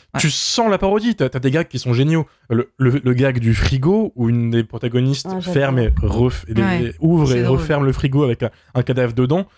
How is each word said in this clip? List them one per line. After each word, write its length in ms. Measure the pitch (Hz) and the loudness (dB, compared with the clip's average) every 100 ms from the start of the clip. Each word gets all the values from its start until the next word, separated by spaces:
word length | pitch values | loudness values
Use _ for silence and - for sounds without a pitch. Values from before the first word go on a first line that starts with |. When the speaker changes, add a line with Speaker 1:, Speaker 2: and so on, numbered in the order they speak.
| _ | _
Speaker 1:
Ouais. 60 | 135 | -2
Speaker 2:
tu 100 | 156 | -2
sens 400 | 139 - - 226 | 0 -2 0 0
la 80 | 190 | 0
parodie, 360 | 196 208 226 220 | 0 0 0 0
t'as, 120 | 131 | -2
t'as 120 | 135 | 0
des 100 | 131 | 0
gags 160 | 147 170 | 0 -2
qui 100 | 127 | -4
sont 120 | 127 | 0
géniaux. 340 | 120 143 165 147 _ - | 2 2 0 -2 _ -2
Le, 220 | 113 - - | -2 -2 0
le, 220 | 127 139 | 0 2
le 100 | 127 | 0
gag 240 | 123 135 123 | 2 2 2
du 120 | 113 | 0
frigo, 600 | 110 - 135 139 208 220 | 2 2 0 2 2 0
où 140 | - 117 | -2 0
une 220 | 120 117 | 0 0
des 120 | 117 | 0
protagonistes 640 | 113 113 123 120 127 139 175 | -2 -6 -4 0 0 -2 -4
Speaker 3:
Ah, 80 | 185 | -6
j'adore. 120 | 175 | -2
Speaker 2:
ferme 240 | 165 139 131 | 0 0 0
et 100 | 110 - | 0 0
ref-, 420 | 107 104 123 - - | 0 2 0 -2 -4
et 60 | |
des, 80 | 110 | -2
Speaker 1:
Ouais. 320 | 190 180 117 - | 0 0 -4 -2
Speaker 2:
ouvre 260 | 160 170 143 | 0 2 2
Speaker 1:
C'est 60 | 123 | 2
Speaker 2:
et 40 | |
Speaker 1:
drôle. 160 | 120 135 | 2 0
Speaker 2:
referme 260 | 156 147 | 0 0
le 80 | 139 | 0
frigo 300 | 131 147 139 | 0 0 0
avec 200 | 139 117 | 0 -2
un, 60 | 120 - _ | -6 -8 _
un 80 | 127 | -4
cadavre 300 | 123 127 123 | -2 0 0
dedans, 340 | 113 127 165 196 | 0 0 0 -4